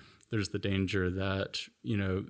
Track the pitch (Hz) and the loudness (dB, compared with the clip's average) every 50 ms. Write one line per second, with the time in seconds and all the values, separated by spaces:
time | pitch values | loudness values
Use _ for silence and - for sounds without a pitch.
0 | - - - - - - 117 107 98 - - 98 - 98 98 95 95 92 104 98 | -14 -20 -20 -20 -8 -4 -2 -2 0 -2 -2 -2 0 2 2 2 2 2 2 2
1 | 92 90 90 95 95 98 95 95 95 - - - - - _ _ - 123 113 101 | 2 2 2 0 0 0 0 0 -2 -2 -4 -8 -8 -10 _ _ -4 -2 0 0
2 | 98 95 92 98 107 | 2 2 0 0 -2